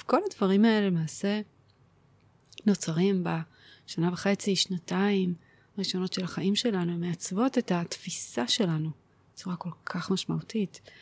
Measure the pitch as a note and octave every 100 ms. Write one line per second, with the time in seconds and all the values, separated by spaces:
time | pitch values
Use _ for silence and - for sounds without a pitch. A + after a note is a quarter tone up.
0 | - C4+ G4+ - F#3+ G3 A3+ A3 G3+ E3+
1 | D#3+ - G3+ G#3 G#3 _ _ _ _ _
2 | _ _ _ _ _ - G#3+ G3 - D#3+
3 | G3 F#3+ E3+ E3 D#3+ _ - - - -
4 | E3+ F3+ G3 G3+ G3+ F#3+ - F3+ - F#3
5 | G3+ G3 F3+ E3+ - _ _ - F#3 F#3
6 | F#3 - F3+ - F3 G#3 A#3+ G3 E3+ E3+
7 | F3 E3 - F#3 C4 B3+ - F3 E3+ -
8 | - - - - A#3+ - F#3+ D#3 D#3 -
9 | _ _ _ - F#3 F3 F3 - - F3
10 | - F#3+ - D#3+ - A3+ F#3+ - - -